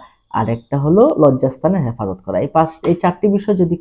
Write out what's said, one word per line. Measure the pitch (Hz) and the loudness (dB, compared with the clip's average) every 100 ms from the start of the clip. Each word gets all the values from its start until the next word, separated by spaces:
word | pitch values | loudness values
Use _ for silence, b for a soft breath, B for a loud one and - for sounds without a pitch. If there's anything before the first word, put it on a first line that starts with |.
| B B _ 107 | B B _ -4
আর | 110 117 | -2 -4
একটা | - 143 | -4 -2
হলো | 151 190 254 - | 2 4 4 4
লজ্জাস্থানের | 147 131 131 - 160 190 123 | 2 2 -2 -2 -2 -2 -2
হেফাজত | 117 101 92 - | -4 -8 -8 -6
করা। | 95 143 | -4 0
এই | 160 | 0
পাঁচ, | 160 - - | 0 -2 -2
এই | 175 | 0
চারটি | 175 185 208 202 | -2 -2 0 0
বিষয় | 208 185 | 0 0
যদি | 170 170 | 0 -2